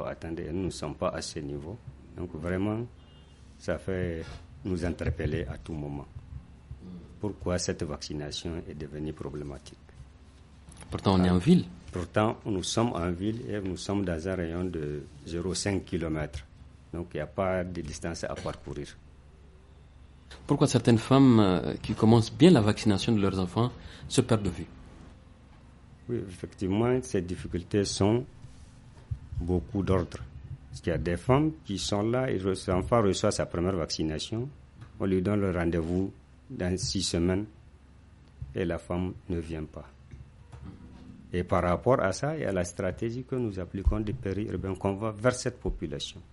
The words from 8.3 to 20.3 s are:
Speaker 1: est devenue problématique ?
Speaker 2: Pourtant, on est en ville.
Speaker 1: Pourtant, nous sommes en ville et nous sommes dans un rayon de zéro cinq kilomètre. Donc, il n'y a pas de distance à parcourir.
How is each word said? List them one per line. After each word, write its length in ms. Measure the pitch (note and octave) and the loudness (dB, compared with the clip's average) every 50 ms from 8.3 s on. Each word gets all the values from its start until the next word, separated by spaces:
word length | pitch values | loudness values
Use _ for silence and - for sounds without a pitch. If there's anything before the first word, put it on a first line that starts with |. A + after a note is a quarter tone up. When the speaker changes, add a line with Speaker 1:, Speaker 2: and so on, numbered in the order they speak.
| - - - E2+ D#2+ F2 E2+ - | -8 -8 -8 -6 -8 -8 -8 -10
Speaker 1:
est 40 | D2 | -10
devenue 400 | D2 D#2 C#2 D2 D2+ D#2 D#2 D2+ | -10 -10 -10 -8 -8 -8 -8 -8
problématique ? 640 | - - C#2 C2+ D2+ D2 C#2+ C#2 C2+ - - - - - - - - - - - - - - - - - - - - - - - - - - | -8 -10 -8 -8 -8 -8 -10 -12 -12 -14 -18 -20 -20 -20 -20 -20 -20 -20 -20 -20 -20 -20 -20 -20 -20 -20 -20 -20 -20 -20 -20 -20 -20 -10 -8
Speaker 2:
Pourtant, 240 | - F#2+ - A2 F#2+ F#2 | -8 0 2 4 6 6
on 60 | F2+ | 6
est 60 | F2+ | 6
en 80 | F2+ F#2 | 4 4
ville. 260 | F2+ C#3+ F3+ D#3+ - - - - - - | 6 6 6 6 4 0 -6 -16 -14 -10
Speaker 1:
Pourtant, 480 | - F2+ E2+ - - G#2+ G#2+ A2 A#2 - - | -8 -8 -8 -2 0 2 2 2 0 -4 -4
nous 180 | A#2+ G2+ F#2 E2 | -4 -2 -2 -2
sommes 280 | - - A2 A#2 A#2+ - | -2 0 2 2 2 0
en 180 | E2+ E2+ F2+ | 0 -2 -2
ville 300 | F2 E2+ G2 A2 A2+ A#2 C3 - | -2 -2 -2 -4 -4 -4 -6 -6
et 120 | G#2 G#2+ | -6 -4
nous 160 | F#2+ F#2+ F2 D#2+ | -4 -4 -6 -6
sommes 260 | - - G2 G2+ G2 | -4 -2 -2 0 0
dans 240 | F2+ E2+ D#2 D#2+ F#2+ | 0 -2 -2 -2 -2
un 80 | F#2+ | -2
rayon 300 | F2+ E2+ E2 E2 F2+ F#2 | -2 -2 -2 -2 -2 -4
de 380 | F#2 E2+ D#2+ D2 D2 D2 D2 C#2+ - D2+ C#2+ C#2 | -2 -4 -4 -4 -4 -4 -6 -8 -12 -16 -16 -10
zéro 280 | D#2+ E2 E2+ F2 F#2 E2+ | -6 -6 -4 -2 -2 -2
cinq 320 | - - G2+ G2 F2+ F2+ | -2 0 0 0 0 -2
kilomètre. 600 | - F#2+ E2 E2 D#2+ D#2 D#2 D2+ D2+ - - - - - - - - - - - - - | -2 -4 -2 -2 -2 -2 -2 -4 -4 -6 -10 -12 -14 -18 -20 -20 -20 -20 -20 -16 -10 -8
Donc, 140 | E2+ - - - | -8 -8 -6 -6
il 40 | D2+ | -6
n'y 40 | |
a 60 | D2+ - | -8 -4
pas 360 | - G2+ G2 F#2 F#2 F#2 F2 | -2 -2 0 0 0 0 -2
de 160 | F#2 F2 F2 | -4 -6 -8
distance 460 | D#2+ D2 D#2 - - E2+ D#2+ - - | -8 -8 -8 -8 -6 -6 -6 -6 -6
à 100 | - D2 | -6 -6
parcourir. 600 | - - E2 D2+ - - C#2+ C#2+ C#2+ C#2 - - - - - - - - - - - - - - - - - - - - - - - - - - - - - | -6 -6 -6 -8 -8 -10 -10 -10 -10 -10 -12 -14 -18 -20 -20 -20 -20 -20 -20 -20 -20 -20 -20 -20 -20 -20 -20 -20 -20 -20 -20 -20 -20 -20 -20 -20 -20 -20 -20